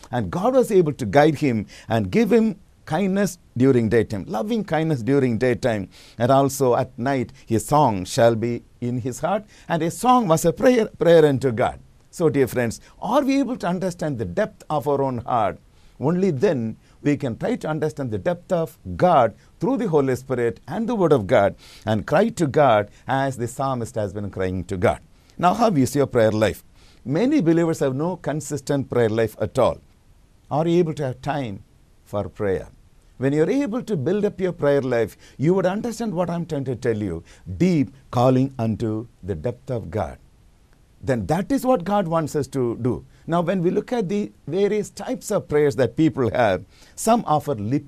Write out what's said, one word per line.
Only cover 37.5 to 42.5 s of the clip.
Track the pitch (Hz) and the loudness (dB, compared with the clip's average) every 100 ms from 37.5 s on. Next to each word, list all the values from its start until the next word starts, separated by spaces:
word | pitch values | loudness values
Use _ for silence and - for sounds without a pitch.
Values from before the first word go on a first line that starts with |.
| 92 | 0
Deep | 180 165 131 - - | 2 2 0 -6 -6
calling | 120 131 127 135 135 | 0 2 4 0 -2
unto | 113 104 113 107 117 _ | -4 -2 -4 -6 -10 _
the | 95 | -8
depth | 85 120 123 - | -6 -6 -8 -8
of | 120 90 | -8 -6
God. | 104 78 65 - _ _ _ _ _ _ _ | -6 -6 -8 -20 _ _ _ _ _ _ _
Then | - 120 92 | -4 -2 -2
that | 160 - | -2 -2
is | 277 | -2
what | 254 254 | 0 0
God | 170 208 165 | 0 -2 0
wants | 165 151 | -2 -2
us | 151 | -4
to | 131 | -4